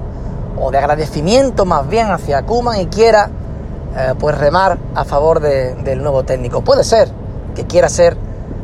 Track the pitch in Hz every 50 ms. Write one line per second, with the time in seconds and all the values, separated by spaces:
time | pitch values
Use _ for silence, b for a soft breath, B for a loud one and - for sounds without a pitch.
0 | - - B B B B B B - - - - 139 135 127 139 139 147 147 151
1 | 156 139 - 151 147 170 220 262 277 262 220 - 202 180 175 151 135 131 - 226
2 | 226 214 185 165 - - 143 139 - - 220 240 240 240 233 202 180 160 165 196
3 | 220 226 214 214 208 - - - - - - - - - - - - - - 131
4 | 131 131 127 - - 147 151 - 147 143 156 180 190 190 175 - - - - 156
5 | 143 - - 143 147 160 165 165 147 151 139 135 127 127 127 127 - 135 135 127
6 | 135 147 139 131 131 - 131 131 123 120 127 127 - - 277 254 - - - 226
7 | 190 - - - - - - - - - - - - - - 175 170 151 - -
8 | 175 170 165 - - - - - - - - -